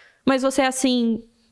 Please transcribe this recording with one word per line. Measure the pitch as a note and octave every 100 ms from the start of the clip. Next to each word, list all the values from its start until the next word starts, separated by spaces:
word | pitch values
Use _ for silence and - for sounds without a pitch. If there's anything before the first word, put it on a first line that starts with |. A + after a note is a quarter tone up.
| - _ -
Mas | C4+
você | C4+ C4+
é | C4
assim | C4 C4+ B3 A#3 A3+ - _ _